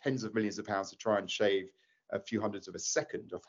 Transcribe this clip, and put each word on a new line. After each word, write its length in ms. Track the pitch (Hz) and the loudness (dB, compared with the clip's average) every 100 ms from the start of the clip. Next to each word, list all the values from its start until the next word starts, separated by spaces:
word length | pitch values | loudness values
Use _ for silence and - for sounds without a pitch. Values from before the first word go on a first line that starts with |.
tens 220 | 139 131 | -2 0
of 100 | 110 110 | 0 0
millions 240 | 104 95 | 0 0
of 60 | 107 | -2
pounds 260 | 101 98 | -2 -2
to 40 | - | -4
try 220 | - 104 | 2 2
and 120 | 95 | 2
shave 420 | - 104 98 95 _ _ _ - | 2 4 4 2 _ _ _ -6
a 80 | 101 | -6
few 200 | - 110 | -2 -2
hundredths 280 | 107 101 95 | 0 -4 -8
of 80 | 85 | -8
a 40 | |
second 520 | - - - - 95 | -2 -2 -2 -6 -6
off 80 | 90 | -10